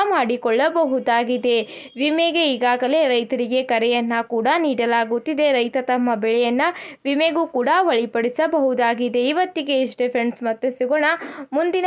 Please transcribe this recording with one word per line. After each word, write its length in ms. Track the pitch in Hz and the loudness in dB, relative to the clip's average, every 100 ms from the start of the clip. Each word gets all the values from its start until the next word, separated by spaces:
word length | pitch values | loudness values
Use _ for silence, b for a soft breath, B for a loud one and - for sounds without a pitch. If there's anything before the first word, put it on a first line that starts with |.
ಮಾಡಿಕೊಳ್ಳಬಹುದಾಗಿದೆ. 1900 | 415 349 233 240 240 226 311 330 294 262 214 233 233 247 247 233 214 - - 240 | 2 0 0 -2 0 2 2 2 0 0 0 0 0 -2 0 0 -2 -10 -12 -4
ವಿಮೆಗೆ 580 | 294 320 339 330 311 | 0 2 2 2 0
ಈಗಾಗಲೇ 540 | 247 247 247 254 311 294 | 0 0 0 0 2 2
ರೈತರಿಗೆ 560 | 240 220 247 240 254 | 0 0 -4 -2 -2
ಕರೆಯನ್ನ 500 | 262 233 226 240 233 233 | 0 0 2 0 0 -2
ಕೂಡ 260 | 233 233 226 339 | -2 0 2 2
ನೀಡಲಾಗುತ್ತಿದೆ. 960 | 311 233 233 233 220 233 269 294 294 | 2 0 0 0 0 -2 -2 0 2
ರೈತ 260 | 262 240 269 | 2 0 -2
ತಮ್ಮ 340 | 254 247 247 220 | 0 0 0 0
ಬೆಳೆಯನ್ನ 460 | 220 233 240 247 320 349 B 277 | 0 0 0 0 0 -4 B -8
ವಿಮೆಗೂ 440 | 269 285 330 320 320 | -2 0 2 0 -2
ಕೂಡ 220 | 254 240 349 | 0 2 2
ಒಳಪಡಿಸಬಹುದಾಗಿದೆ. 1500 | 359 233 233 233 233 247 320 320 269 247 233 233 247 240 254 | 2 0 0 -2 -2 0 0 2 2 2 0 0 0 0 2
ಇವತ್ತಿಗೆ 540 | 311 359 339 277 269 | 0 0 -2 -2 0
ಇಷ್ಟೇ 280 | 254 - 247 | 0 -2 -2
ಫ್ರೆಂಡ್ಸ್, 340 | 247 233 226 | 0 -2 -2
ಮತ್ತೆ 280 | 233 226 254 | -4 -2 -4
ಸಿಗೋಣ 340 | 254 247 302 302 339 B B 269 | -2 0 2 2 0 B B -4
ಮುಂದಿನ 320 | 277 349 370 | -2 0 0